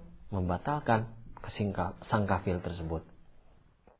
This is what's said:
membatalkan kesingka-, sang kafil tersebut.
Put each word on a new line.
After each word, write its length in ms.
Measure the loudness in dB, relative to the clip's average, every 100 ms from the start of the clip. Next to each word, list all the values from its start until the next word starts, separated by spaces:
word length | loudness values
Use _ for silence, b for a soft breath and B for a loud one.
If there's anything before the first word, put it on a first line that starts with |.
| -6 -16 -6
membatalkan 800 | 0 2 0 0 0 4 4 4 -6 -14 -12
kesingka-, 560 | -8 -2 0 0 -2 -4 0
sang 240 | 2 4
kafil 320 | 2 2 0
tersebut. 400 | -2 -4 -4 -4 -6 -16 -20 -20 -20 -20 -20 _ -20